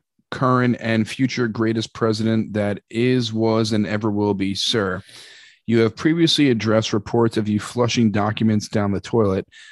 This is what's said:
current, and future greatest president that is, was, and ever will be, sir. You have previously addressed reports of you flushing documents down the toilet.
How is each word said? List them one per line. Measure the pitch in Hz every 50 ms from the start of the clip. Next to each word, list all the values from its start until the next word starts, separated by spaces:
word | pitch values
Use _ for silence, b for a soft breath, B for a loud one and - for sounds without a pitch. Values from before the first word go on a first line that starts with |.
| _ _ _ _ _ _
current, | - - 135 127 127 123 123 123 117 -
and | - 113 113 110 107
future | - - - 135 123 - - 123
greatest | 113 107 110 113 110 113 113 107 - -
president | - 120 113 107 107 110 113 110 110 107 -
that | 101 107 101 101 101 - - _
is, | 113 113 120 127 127 127 120 110
was, | 110 110 110 113 110 113 113 107
and | 113 104 104
ever | 85 107 107 107 110
will | 101 104 104 104 101
be, | 95 98 98 98
sir. | 98 - - - 117 101 95 92 92 B B B B B B B B B B B B B
You | - 113 117
have | 113 110 107
previously | - - 160 160 170 165 160 - - 147 139
addressed | 123 110 104 113 107 110 110 -
reports | - 107 - - - 117 117 117 -
of | 110 107
you | 107 104 104
flushing | - - - 123 123 117 - 127 117 110
documents | 98 104 101 107 110 - 117 110 107 104 -
down | - - 110 101 101
the | 101 92
toilet. | - - - 117 110 101 95 95 - B B B B B